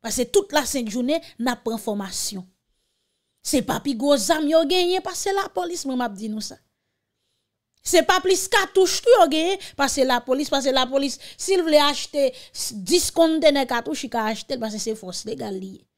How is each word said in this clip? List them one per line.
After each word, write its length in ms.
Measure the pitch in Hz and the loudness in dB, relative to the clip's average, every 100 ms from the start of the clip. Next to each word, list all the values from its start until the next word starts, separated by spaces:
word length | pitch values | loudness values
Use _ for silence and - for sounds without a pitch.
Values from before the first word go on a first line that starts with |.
Paske 220 | 226 208 240 | -6 -4 2
tout 240 | 403 403 | 2 2
la, 140 | 294 254 | -2 0
senk 240 | - 226 | -4 -4
jounen, 300 | 214 247 330 330 _ | -4 -2 -2 -4 _
n 80 | 240 | -4
ap 140 | 240 | -4
pran 160 | - 226 | -6 -6
fòmasyon, 640 | 220 208 190 - - 196 185 _ _ _ _ _ _ _ _ _ | -6 -6 -6 -8 -8 -8 -14 _ _ _ _ _ _ _ _ _
se 220 | - 285 | -2 -2
pa 140 | 247 - | 0 -4
pi 140 | 285 233 | -4 -2
gwo 160 | 285 285 | 2 2
zam 240 | 196 311 294 | 2 0 4
yo 100 | 320 311 | 2 4
genyen. 340 | 370 349 370 | 2 2 0
Paske 280 | 370 349 403 | -4 -6 -2
lapolis, 540 | 392 381 - 349 339 277 | -2 -2 -6 -6 -6 -6
mwen 80 | 254 | -4
m 80 | |
ap 140 | 247 196 | -4 -6
di 100 | 220 | -8
nou, 160 | 214 | -8
sa 160 | 214 - _ _ _ _ _ _ _ _ _ _ _ _ | -10 -14 _ _ _ _ _ _ _ _ _ _ _ _
se 160 | - 349 | 2 2
pa 160 | - 370 | 4 2
plis 220 | 370 370 - | 4 0 2
katouch 540 | 427 381 - 370 - | 0 2 2 2 2
tou 80 | - | 6
yo 120 | 480 330 | 6 6
genyen. 320 | 311 339 392 - - | 4 0 -2 -8 -4
Paske 240 | 277 277 | -2 2
lapolis, 480 | 262 247 240 262 294 | 2 0 0 -2 0
paske 200 | 277 247 262 | 0 2 0
lapolis, 420 | 254 269 277 - - - | 0 0 -2 -6 -16 -12
si 160 | - 381 | 0 0
l 80 | |
vle 160 | 330 294 | 4 4
achte 500 | 285 277 - 294 269 247 - - - 214 180 | 4 0 -6 -2 -2 -2 -18 -10 -10 -8 0
diskonntenè 760 | 349 - - 330 320 302 285 254 | 0 2 2 2 4 4 2 0
katouch, 340 | 240 233 311 | -2 -4 -8
li 80 | 247 | -6
ka 160 | 233 220 | -4 -4
achte 260 | 220 - 262 | -4 -8 -8
l. 60 | |
Paske 200 | 220 208 | -6 -6
se 140 | 220 220 | -6 -8
fòs 260 | 185 175 214 | -8 -12 -10
legal 280 | 233 220 190 | -10 -8 -8
li 220 | 190 190 | -10 -16
ye. 40 | _ | _